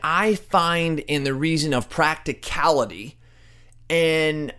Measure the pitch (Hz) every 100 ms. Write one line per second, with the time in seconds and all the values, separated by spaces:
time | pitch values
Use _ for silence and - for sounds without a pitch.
0 | 151 170 214 202 - 190 170 170 165 156
1 | - 147 139 135 160 160 151 131 110 -
2 | 156 156 - 135 - - 156 147 110 87
3 | 117 - - - - - - - - 165
4 | 165 160 156 151 147